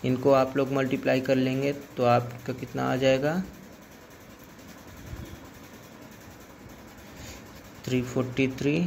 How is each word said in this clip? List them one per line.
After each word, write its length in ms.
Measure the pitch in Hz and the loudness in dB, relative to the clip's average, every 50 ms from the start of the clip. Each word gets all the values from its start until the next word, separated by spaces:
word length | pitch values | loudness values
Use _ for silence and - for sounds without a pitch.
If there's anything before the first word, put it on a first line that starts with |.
| - | 2
इनको 260 | 131 127 123 - 139 | 0 0 4 6 6
आप 240 | 139 131 131 131 - 143 | 6 6 6 4 2 0
लोग 140 | 135 127 139 | 0 2 0
multiply 480 | 135 135 131 135 127 - 135 131 131 | 0 0 0 0 0 2 2 2 2
कर 140 | 131 - 135 | 2 2 2
लेंगे 380 | 131 131 131 131 135 135 143 143 - - - - - | 2 2 2 0 0 0 -2 -2 -4 -10 -12 -4 2
तो 80 | 123 | 4
आपका 480 | 120 120 120 120 - - - - - 127 | 6 6 4 4 0 -10 -10 -8 -8 -8
कितना 380 | - - 123 - 135 131 131 | -8 -8 -8 -4 -2 0 0
आ 40 | 131 | 0
जाएगा, 380 | 127 135 131 131 131 135 147 160 185 190 - - - - - - - - - - - - - - - - - - - - - - - - - - - - - - - - - - - - - - - - - - - - - - - - - - - - - - - - - - - - - - - - - - - - - - - - - - - - - - - - - - - - - - - - | 4 4 4 4 4 2 0 0 0 -4 -4 -10 -16 -20 -20 -20 -20 -20 -20 -20 -20 -20 -20 -20 -20 -20 -20 -20 -20 -20 -20 -20 -20 -20 -20 -20 -20 -20 -18 -18 -16 -14 -12 -12 -12 -12 -14 -14 -16 -16 -18 -18 -20 -20 -18 -20 -20 -20 -20 -20 -20 -20 -20 -20 -20 -20 -20 -20 -20 -20 -20 -20 -20 -20 -20 -18 -18 -20 -20 -20 -20 -20 -20 -18 -16 -16 -16 -16 -16 -16 -18 -18 -18 -18 -18 -18 -10 -4
थ्री 160 | - 127 127 120 | 0 0 0 0
फ़ोर्टी 440 | 123 - 135 123 123 120 131 131 131 131 - | 0 -2 -2 -2 0 0 0 0 0 0 0
थ्री 200 | 135 143 147 165 180 | 0 0 2 2 0